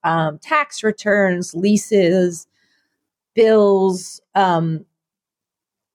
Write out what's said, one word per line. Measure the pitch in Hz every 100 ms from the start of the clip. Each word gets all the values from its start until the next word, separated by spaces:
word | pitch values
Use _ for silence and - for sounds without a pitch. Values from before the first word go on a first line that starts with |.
um, | 165 165 156 156
tax | - 302 277 -
returns, | 214 214 208 202 190 180 180 170
leases, | 202 208 - 202 170 185 180 165 - _ _ _ _ _ _ _ _ 226
bills, | 220 220 202 190 190 180 - - _ 202
um, | 185 170 165 160 - _ _ _ _ _ _ _ _ _ _